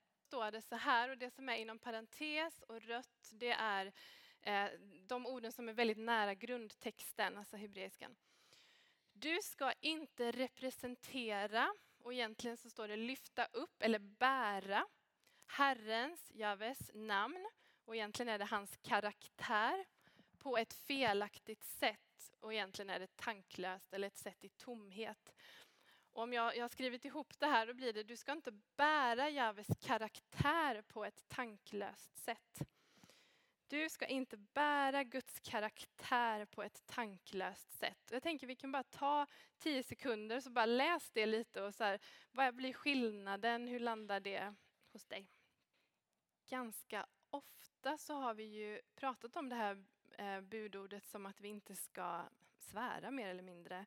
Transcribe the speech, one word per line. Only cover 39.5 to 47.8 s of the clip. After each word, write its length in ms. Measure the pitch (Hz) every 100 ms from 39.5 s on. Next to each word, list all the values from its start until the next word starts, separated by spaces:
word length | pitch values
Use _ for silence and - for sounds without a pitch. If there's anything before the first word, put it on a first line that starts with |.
| -
tio 240 | 320 269
sekunder 580 | - 226 269 220 214 247
så 100 | 262
bara 160 | 240 226
läs 440 | 240 302 339 -
det 160 | 226 214
lite 360 | 220 233 196
och 120 | 196
så 100 | -
här, 160 | 214 196 - - -
vad 240 | 254 262
blir 180 | 247 262
skillnaden? 960 | 240 294 277 233 208 196 196 226 233 240
Hur 120 | 247
landar 400 | 233 220 208 196
det 340 | 196 190 196 208 _ _ _
hos 140 | 208 -
dig? 200 | 196 196 _ _ _ _ _ _ _ _ _ _ _ -
Ganska 580 | 254 233 - - 214 - _ _
ofta 680 | 285 - - - _